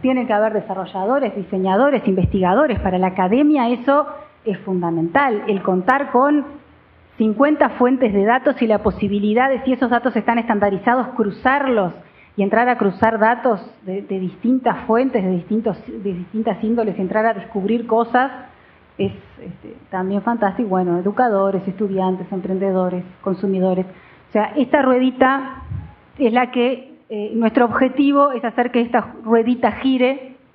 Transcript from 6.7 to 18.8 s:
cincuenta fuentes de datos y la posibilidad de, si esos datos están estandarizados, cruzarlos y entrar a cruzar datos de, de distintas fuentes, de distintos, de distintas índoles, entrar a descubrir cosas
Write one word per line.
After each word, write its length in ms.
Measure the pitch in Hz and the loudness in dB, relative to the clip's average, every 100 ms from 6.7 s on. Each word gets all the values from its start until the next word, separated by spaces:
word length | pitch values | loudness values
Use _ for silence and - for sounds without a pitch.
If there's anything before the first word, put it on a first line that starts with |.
| - _ - _ - | -20 _ -20 _ -2
cincuenta 520 | 220 214 285 294 269 | -2 2 2 4 2
fuentes 440 | - 247 262 240 | 2 2 2 2
de 120 | 196 | 2
datos 360 | 202 254 285 269 | 2 2 2 0
y 60 | 226 | 0
la 120 | 208 | 2
posibilidad 720 | 196 185 202 202 208 220 269 | 0 -2 -2 0 0 2 2
de, 140 | 254 | 0
si 100 | 254 | 0
esos 160 | 254 247 | 0 0
datos 280 | 240 240 220 | 0 0 0
están 240 | 214 233 | 0 -2
estandarizados, 640 | 233 208 202 190 233 254 - | 0 0 0 0 0 0 -2
cruzarlos 800 | - 208 - 254 285 269 220 180 - - - - - | -2 -4 0 0 0 2 0 0 -6 -20 -20 -12 -2
y 60 | |
entrar 260 | 196 226 247 | 2 2 2
a 80 | 247 | 2
cruzar 440 | 202 185 226 220 | 0 2 0 4
datos 440 | 220 240 254 196 - - 190 | 2 2 0 -2 -4 -16 -10
de, 160 | 190 | -10
de 160 | 202 190 | -6 -6
distintas 640 | 185 - 233 262 240 170 - | -6 -4 0 2 0 -2 0
fuentes, 360 | 226 262 233 | 2 2 0
de 80 | 185 | 0
distintos, 500 | 180 - 214 220 180 - | -2 -2 -2 -2 -6 -10
de 260 | 226 196 | -8 -8
distintas 520 | 175 175 220 220 190 | -8 -6 -4 -2 -2
índoles, 340 | 220 233 214 175 | -2 0 0 -2
entrar 260 | 185 214 226 | -2 0 0
a 80 | |
descubrir 520 | 202 - 202 196 233 233 | -2 -6 -4 0 -2 2
cosas 460 | 220 233 247 269 - - - - _ | 0 2 2 0 -4 -18 -20 -20 _